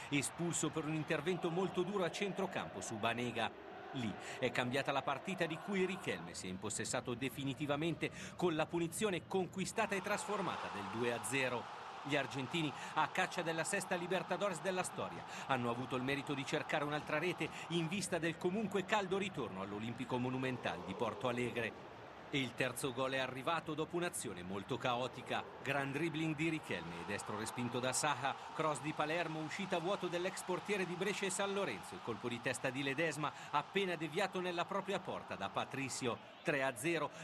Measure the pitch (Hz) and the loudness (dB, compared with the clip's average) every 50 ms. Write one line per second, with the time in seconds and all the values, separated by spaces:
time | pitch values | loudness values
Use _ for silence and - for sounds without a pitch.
0 | - - 143 143 127 - - - 170 170 156 - - 151 - 160 151 151 156 156 | -4 0 2 2 2 0 -2 0 0 0 2 2 0 0 0 0 -2 0 0 0
1 | 147 - 165 147 143 180 185 160 - 175 165 180 190 180 - 180 180 180 202 202 | 0 2 0 2 2 2 0 2 2 2 2 2 2 2 2 2 0 2 2 2
2 | 180 160 - - 202 196 180 - 185 - - 120 90 85 - 101 92 - 117 107 | 2 2 2 0 0 0 0 0 0 0 0 -2 -2 -2 -4 -6 -4 -4 -2 2
3 | 104 113 117 120 123 120 110 117 110 101 - - - - - - - - - 135 | 2 2 2 2 0 0 0 0 0 0 -2 -6 -12 -12 -12 -10 -10 -6 -4 -2
4 | 120 104 92 - - - - - 131 120 - 143 127 123 123 139 135 - 139 135 | -2 -2 -2 -4 -6 -8 -4 0 0 2 2 2 2 2 2 0 2 2 2 2
5 | - 147 139 131 - 190 185 - 175 160 160 160 - - 208 190 185 185 190 180 | 2 0 -2 -2 -2 -4 0 0 0 0 0 -4 -2 0 2 2 2 2 0 -2
6 | - 139 101 87 82 87 87 - - 92 92 92 - 104 - - 107 - - 127 | -2 -2 -2 -2 -4 -8 -8 -6 -6 -6 -6 -4 -4 -4 -2 -2 -2 0 -2 -2
7 | - 131 120 113 131 131 - - 135 139 135 - 151 139 143 143 156 170 151 - | 0 -2 -2 -2 -2 -4 -4 -2 -2 -2 -2 -2 0 0 2 2 2 0 0 0
8 | 160 135 - - - - - - 175 180 160 156 156 - - 170 170 165 165 - | -2 -2 -4 -4 -10 -8 -4 2 2 2 4 4 2 2 2 0 0 0 0 0
9 | 220 214 180 160 - - - 190 185 - - 190 185 185 - - 220 208 202 190 | 2 2 2 0 -2 0 0 2 2 0 0 -2 -2 -2 2 2 2 2 2 0
10 | 185 202 208 196 - - 208 208 185 147 101 92 - - - 101 101 98 101 113 | 0 0 0 0 0 0 0 0 0 0 0 -2 -4 -6 -6 -6 -6 -4 0 2
11 | 120 120 120 113 110 117 127 135 131 127 123 117 104 - - - - - - - | 2 2 2 2 0 2 2 4 4 4 2 0 -2 -4 -10 -10 -10 -10 -10 -8
12 | - 143 143 143 135 123 127 139 131 120 - 175 156 143 - - - - - 156 | -2 0 2 2 2 2 -2 -2 -2 0 2 2 2 2 0 -4 -6 -2 2 2
13 | 151 - - - 185 170 - 190 170 165 160 165 160 - - 196 190 - 190 180 | 2 4 4 2 2 2 2 0 0 0 2 2 0 2 0 0 2 2 0 0
14 | 175 170 190 180 165 - 185 175 202 202 180 151 151 190 185 185 175 - - - | 2 2 2 0 2 0 0 2 2 0 0 0 -2 0 0 0 0 -2 -2 -4
15 | 107 92 87 82 - - - - - - 139 123 120 120 117 120 127 120 135 127 | -4 -4 -4 -8 -8 -8 -8 -6 0 2 2 2 4 2 2 0 0 0 0 0
16 | 127 135 139 139 135 - 147 135 135 - - 151 135 - - 156 147 147 147 151 | 2 2 0 0 0 -2 -2 -2 0 0 0 0 2 2 2 2 2 2 0 -2
17 | 123 - 151 151 160 180 160 - 165 - - - - - 165 170 165 156 180 202 | 0 0 0 2 2 2 0 0 -2 -4 -4 -6 -4 0 0 2 2 2 0 0
18 | 185 - 190 165 156 170 160 165 - 180 180 220 220 190 - 202 185 - 220 214 | 0 0 0 2 2 0 0 2 0 2 2 2 0 2 0 0 2 4 4 4
19 | 202 175 185 196 202 202 - 151 120 98 92 95 98 101 101 104 113 117 117 120 | 4 4 2 0 0 0 -2 -2 -4 -4 -2 -4 -4 -4 -4 -4 -2 -2 -2 -2
20 | 127 - 131 123 123 127 127 131 131 131 127 120 - 107 85 85 85 90 95 - | -2 0 0 2 2 2 0 0 0 0 0 0 0 -2 -2 -2 -4 -4 -2 0
21 | 120 107 98 - - 123 120 120 123 120 104 117 113 107 - - - - - - | 0 0 0 0 0 0 2 2 0 0 0 0 -2 -2 -4 -6 -12 -14 -14 -14
22 | - - - - - - - 143 135 120 - - 135 127 123 - - 139 120 123 | -14 -14 -14 -14 -8 -2 0 0 0 0 0 0 0 0 0 0 -2 0 2 2
23 | 131 131 135 131 131 127 127 135 127 156 170 160 156 - 156 143 156 151 - 175 | 2 2 4 2 2 0 -2 -2 0 0 0 0 0 -2 -2 -2 -2 0 0 2
24 | 170 175 175 - - 120 92 90 87 92 95 101 95 - 143 - - 131 120 120 | 2 2 0 -2 -4 -4 -4 -4 -4 -2 -2 -2 0 0 0 2 2 2 2 2
25 | 127 120 - 131 120 - 127 107 92 - - - - 123 139 143 139 139 131 147 | 0 -2 -2 -6 -4 -2 0 0 -2 -4 -8 -6 -2 0 2 2 2 2 0 0
26 | 170 165 147 156 160 160 156 139 160 165 160 151 - - 110 90 82 85 85 85 | 0 0 2 2 2 2 2 2 2 2 2 0 -2 -2 -2 -2 -2 -4 -6 -6
27 | 85 90 101 98 - - 107 104 110 107 - - 123 117 120 123 120 131 127 - | -4 -2 -2 -2 -2 -2 -2 -2 -2 -4 -2 -2 -2 0 0 2 2 2 2 2
28 | - 151 143 120 135 135 127 - - - - - 156 156 147 127 135 156 151 - | 2 2 2 2 0 -2 -2 -2 -8 -8 -4 0 2 2 2 0 -2 -4 0 0
29 | 151 151 160 175 170 160 160 160 156 147 - - 196 185 185 175 160 180 202 196 | 0 0 2 0 0 0 -2 -4 -4 -4 -4 -4 -2 0 0 2 2 2 0 0
30 | - 175 170 175 180 190 185 - - - 180 165 - - 208 196 185 160 180 170 | 0 0 0 0 0 0 -2 -4 -2 -2 -2 0 0 0 0 2 2 0 0 0
31 | 190 208 185 - 196 190 190 - 196 202 196 202 196 151 110 87 82 - 98 90 | 0 0 2 2 0 0 2 2 2 2 2 2 2 0 0 -4 -6 -8 -10 -8
32 | - - 113 101 - 120 120 117 120 139 123 - - 135 123 135 143 139 135 135 | -4 -4 -4 -2 0 -2 -2 0 0 0 0 2 0 -2 0 0 0 0 2 2
33 | 170 160 147 151 151 135 - - - - - 147 143 - - 196 196 180 175 160 | 2 2 2 0 -2 -2 -4 -6 -6 2 2 2 2 2 2 2 2 2 2 0
34 | 160 156 147 190 202 185 - 185 180 180 175 175 175 - 196 196 190 - 202 180 | -2 -2 2 2 2 2 2 0 0 0 0 0 0 0 0 -2 0 0 -2 -2
35 | - 143 107 90 80 - 104 90 98 98 - 131 113 - - 131 135 127 - - | 0 -2 -4 -4 -4 -6 -4 -2 -2 -2 0 0 -2 0 -2 -2 -2 -2 -2 0
36 | 131 120 107 - - - - - - 175 151 139 135 135 131 113 120 165 170 156 | 0 0 0 0 -4 -14 -12 -4 0 2 2 4 4 2 2 2 0 2 2 2
37 | 147 135 - - | 0 -2 -4 -6